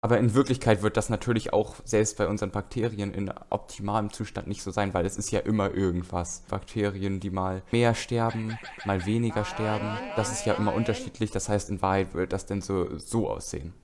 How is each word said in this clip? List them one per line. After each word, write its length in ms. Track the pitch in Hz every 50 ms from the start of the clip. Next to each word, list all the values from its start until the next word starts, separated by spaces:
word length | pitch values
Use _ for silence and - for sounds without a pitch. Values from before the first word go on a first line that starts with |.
| -
Aber 140 | 113 120 107
in 160 | 117 120 104
Wirklichkeit 480 | 131 139 - 123 127 - 117 110 95 98
wird 140 | 107 -
das 140 | 113 104 -
natürlich 420 | 113 104 - - 117 113 - - -
auch 240 | 107 - - - - -
selbst 340 | - - 107 107 107 - -
bei 80 | 104
unseren 240 | 90 101 104 107 95
Bakterien 640 | - 104 98 - - 123 113 117 110 101 101 98 95
in 180 | 95 101 95 - - - -
optimalem 600 | - 104 - - - - 104 101 104 110 107 104 -
Zustand 360 | - 110 - - 101 92 -
nicht 120 | 101 -
so 120 | - 98 92
sein, 220 | - 104 98 90
weil 120 | 92 87
es 100 | 98 -
ist 140 | - 98 -
ja 80 | - 98
immer 340 | - - 110 107 98 98 -
irgendwas. 680 | - 98 92 85 87 87 - - 87 87 - - - - -
Bakterien, 720 | - 101 - - - 113 104 101 98 98 95 98 98 95
die 100 | 95 101
mal 320 | 92 92 92 95 92 95 - -
mehr 240 | - 117 120 117 113
sterben, 640 | - - - 123 117 113 113 113 113 113 110 113 113 - - - - -
mal 220 | 101 98 95 87
weniger 380 | 98 107 117 120 113 104 107 104
sterben, 520 | - - - 110 107 107 107 104 107 107 104 - - -
das 160 | 110 107 104 107
ist 120 | - -
ja 100 | 113 104
immer 200 | - 107 104 -
unterschiedlich. 560 | 107 117 - 110 - - - - - 110 104
Das 180 | - 98 - -
heißt, 220 | 104 101 - -
in 120 | 104 90 -
Wahrheit 320 | 95 95 98 98 95 -
wird 180 | 85 92 92 -
das 140 | 98 -
denn 160 | - 101 101 90
so, 360 | - 98 95 85 - - -
so 320 | - - - 117 104 -
aussehen. 440 | - - - - - - - 85 87 -